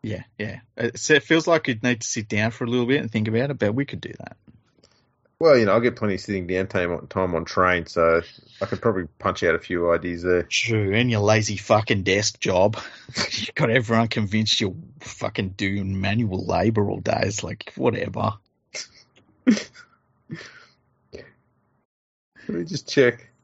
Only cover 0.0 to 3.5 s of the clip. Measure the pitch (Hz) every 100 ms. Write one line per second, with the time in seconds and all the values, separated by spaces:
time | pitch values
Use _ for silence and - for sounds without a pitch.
0 | 107 107 - _ 107 95 _ - 120 -
1 | - 151 - 160 170 160 - 110 123 113
2 | - - 107 107 110 113 123 123 120 120
3 | 113 110 107 113 139